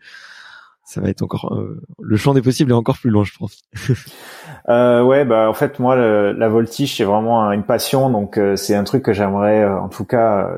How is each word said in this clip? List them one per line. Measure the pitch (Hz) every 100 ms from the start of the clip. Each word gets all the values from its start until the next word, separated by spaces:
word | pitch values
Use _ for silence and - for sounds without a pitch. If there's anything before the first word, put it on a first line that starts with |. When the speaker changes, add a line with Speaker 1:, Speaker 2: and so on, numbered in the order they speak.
| - - - - - - - _
Speaker 1:
ça | - -
va | 98
être | 98
encore, | 98 104 -
euh, | 107 101 107 - -
le | 110 107
champ | 143
des | 135
possibles | 120 127 143
est |
encore | 120 113 135
plus | 123
loin, | 104
je | 101 -
pense. | - - _
<laughs> | 110 - 120 - - - - - 147 -
Speaker 2:
Euh, | 120 123 120
ouais, | 123 135
bah | 135 113 110
en |
fait | 107 143 -
moi | 123 131
le, | 117 104 101
la | 101 113
voltige | 113 113 - 139 -
c'est |
vraiment | 104 104 113 117
un, | 104
une | 104
passion, | 101 117 - 135 135
donc, | 113 101 -
euh, | 101 98
c'est | -
un | 101
truc | 98 135
que | -
j'aimerais, | 101 101 101 104 107
euh, | 101 95
en | 95
tout | -
cas, | 104 123 113 101
euh, | 92